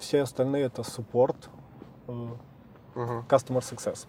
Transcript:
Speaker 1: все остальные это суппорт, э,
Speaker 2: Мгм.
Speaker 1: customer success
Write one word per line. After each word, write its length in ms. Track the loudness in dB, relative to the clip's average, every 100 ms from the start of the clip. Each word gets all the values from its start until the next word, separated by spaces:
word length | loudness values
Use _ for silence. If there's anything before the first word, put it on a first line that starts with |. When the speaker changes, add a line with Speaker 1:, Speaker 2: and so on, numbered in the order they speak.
Speaker 1:
все 220 | 0 2
остальные 420 | 2 0 0 2
это 180 | 0 -2
суппорт, 680 | -8 -8 0 4 4 2 -12 -20 -20 -20 -20 -16 -12
э, 40 | -8 -8 -10 -16 -20 -20 -20 -14 -8
Speaker 2:
Мгм. 280 | -4 -4 4
Speaker 1:
customer 320 | 4 4 -2
success 480 | -2 -6 -6 -6